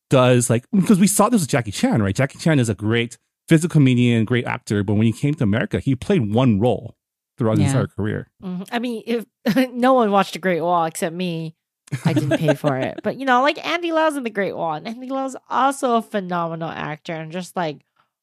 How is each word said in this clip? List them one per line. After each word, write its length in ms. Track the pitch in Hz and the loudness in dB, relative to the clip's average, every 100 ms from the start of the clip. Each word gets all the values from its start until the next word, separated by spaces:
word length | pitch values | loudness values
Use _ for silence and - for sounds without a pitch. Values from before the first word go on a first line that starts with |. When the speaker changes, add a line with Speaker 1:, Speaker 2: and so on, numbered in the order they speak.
| - | 0
Speaker 1:
does, 380 | 135 127 123 120 | 4 6 4 4
like, 160 | 120 - | 0 0
because 280 | 196 175 190 | 0 4 4
we 80 | 196 | 4
saw 200 | - 208 | 4 2
this 120 | 240 | 2
with 100 | 156 | 0
Jackie 220 | 139 104 | -2 -2
Chan, 280 | - 262 170 | -2 0 2
right? 140 | 98 | 0
Jackie 240 | 95 135 - | 0 -2 -2
Chan 220 | 165 151 | 0 2
is 80 | 113 | 2
a 80 | 98 | -2
great 420 | 104 117 117 - _ _ - | -2 0 -2 -6 _ _ 2
physical 240 | 160 165 | 2 4
comedian, 520 | 156 131 123 123 117 | 4 4 4 4 2
great 200 | 110 123 120 | 2 0 -2
actor, 380 | 117 - 104 | -6 -4 -2
but 100 | 101 | 0
when 120 | 104 113 | 2 2
he 40 | |
came 220 | 110 143 | 0 -2
to 80 | 151 | 0
America, 380 | 113 110 104 101 | 0 0 -2 -2
he 160 | 139 127 | -2 -2
played 360 | - 202 104 | 0 0 0
one 280 | 107 131 101 | 2 2 4
role 340 | 120 - - - _ _ _ - | 2 -2 -6 -18 _ _ _ -4
throughout 220 | 113 110 | 0 2
his 60 | |
Speaker 2:
Yeah. 60 | 101 | 2
Speaker 1:
entire 160 | 135 104 | 0 -2
career. 420 | - 107 101 - _ | -4 -6 -6 -10 _
Speaker 3:
Mm-hmm. 180 | 190 180 196 | -12 -10 -8
I 80 | 240 | -6
mean, 240 | 247 220 - | -6 -6 -6
if 180 | 233 208 _ | -6 -6 _
<laughs> 280 | 254 202 262 | -2 0 0
no 220 | 247 254 | 2 2
one 180 | 262 220 | 4 4
watched 220 | 196 190 | 2 0
The 40 | 175 | -2
Great 220 | 185 170 | -2 0
Wall 240 | 170 175 | 0 0
except 320 | 165 - 180 165 | -2 -4 -6 -4
me, 400 | 180 165 160 - _ _ - 127 | -6 -6 -8 -12 _ _ -12 -4
I 80 | 165 | -2
didn't 260 | - 143 320 | 0 0 0
pay 160 | 151 | 0
for 220 | 143 151 131 | 0 0 -2
it. 240 | 123 - | -4 -6
Speaker 1:
<laughs> 20 | |
Speaker 3:
But, 140 | 214 214 | -8 -4
you 80 | 269 | 0
know, 160 | 247 | 2
like, 160 | 277 320 - | 2 -2 -4
Andy 240 | 339 339 | -4 -2
Lau's 260 | 320 311 285 | 0 0 -2
in 60 | |
The 80 | 233 | -6
Great 240 | 214 185 | -4 -4
Wall, 200 | 87 165 | -4 -4
and 120 | 151 170 | -6 -8
Andy 220 | 233 254 | -12 -8
Lau's 260 | 269 269 254 - | -6 -6 -10 -6
also 460 | 240 269 277 254 233 | 0 0 0 0 0
a 60 | |
phenomenal 680 | 220 208 180 175 170 165 160 | -2 -6 -4 -4 -4 -6 -8
actor. 440 | - 147 151 - | -8 -8 -10 -10
And 180 | 160 160 | -10 -10
just 240 | 175 175 - | -10 -8 -6
like, 240 | 160 147 _ _ _ _ | -6 -6 _ _ _ _